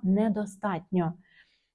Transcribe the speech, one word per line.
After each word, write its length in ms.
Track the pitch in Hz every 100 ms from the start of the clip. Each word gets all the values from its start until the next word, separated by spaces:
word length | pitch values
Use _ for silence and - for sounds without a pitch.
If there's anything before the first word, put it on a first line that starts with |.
недостатньо, 1120 | 185 196 220 208 208 - 208 170 - 180 170 - _ _ _ _ _